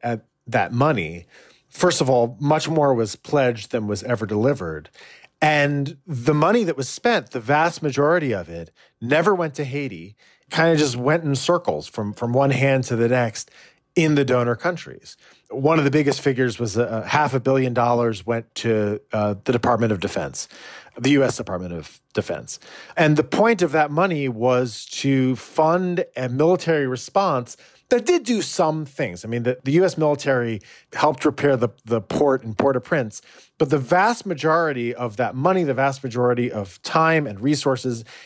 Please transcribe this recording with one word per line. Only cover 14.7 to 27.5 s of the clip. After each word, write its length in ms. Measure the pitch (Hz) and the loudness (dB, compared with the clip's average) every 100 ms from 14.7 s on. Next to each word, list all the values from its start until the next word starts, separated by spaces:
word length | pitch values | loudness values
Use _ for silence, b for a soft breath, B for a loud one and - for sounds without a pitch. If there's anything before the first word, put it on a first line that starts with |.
| 175 - - - - b b _ | -4 -10 -18 -20 -20 b b _
One 300 | 127 139 160 | -2 2 4
of 40 | |
the 80 | 143 | 4
biggest 300 | 147 147 - | 2 2 0
figures 380 | 143 123 127 110 | 0 2 0 0
was 180 | 117 101 | -4 -2
a, 60 | |
a 240 | 120 110 - | -2 -2 -2
half 260 | 151 147 | 0 0
a 60 | 131 | 0
billion 340 | 120 135 127 | 2 2 2
dollars 500 | 120 120 120 117 107 | 2 2 2 0 -2
went 300 | 117 117 113 - | -4 -6 -6 -6
to, 460 | 117 110 104 104 - | 0 0 0 -4 -6
uh, 220 | 110 104 101 - | -2 -2 -2 0
the 60 | |
Department 400 | 120 120 117 113 | 0 2 2 2
of 80 | 101 | 0
Defense, 480 | 98 - 71 - - B B B B - | -2 -4 -8 -10 -14 B B B B -4
the 120 | 123 | 2
U 120 | 143 | 4
S 120 | 127 - | 4 0
Department 380 | - 90 90 | -6 -6 -6
of 260 | 85 78 - _ | -10 -12 -20 _
Defense. 440 | - - 78 - - B B B - | -6 -4 -6 -8 -16 B B B 0
And 220 | 156 151 | 4 4
the 60 | |
point 380 | - - 220 220 | 2 2 4 4
of 120 | 170 | 2
that 180 | 156 151 | 2 0
money 380 | 147 190 160 135 | 2 0 0 -4
was 560 | 113 123 123 127 104 - | 0 2 2 0 -6 -12
to 500 | - 139 135 131 123 | -4 0 2 2 -2
fund 720 | - - 156 175 185 180 180 - | -4 0 2 2 0 -2 -4 -6
a 140 | 127 | -6
military 580 | 127 160 180 - 160 135 | 0 2 2 2 0 0
response 680 | 127 - 196 196 135 120 | -4 -2 0 2 0 -4